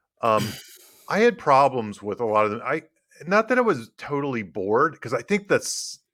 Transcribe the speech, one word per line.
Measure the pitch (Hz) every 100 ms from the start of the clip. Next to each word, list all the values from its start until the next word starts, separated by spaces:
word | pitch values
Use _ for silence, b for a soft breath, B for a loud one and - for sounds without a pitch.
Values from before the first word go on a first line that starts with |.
| _ _
um, | 117 107 101 - - -
<clears throat> | - _ -
I | 190
had | 233 196
problems | 151 135 139 127 107 98
with | 104 101
a | 113
lot | 107 107
of |
them. | 110 117
I, | 160 - _ _ - 151
not | 208 220
that | 254
I |
was | 233 135 113 -
totally | - 143 143 120
bored, | 92 107 95 113 160 -
'cause | 113
I | 123
think | 117 202 202
that's | 131 - - - - _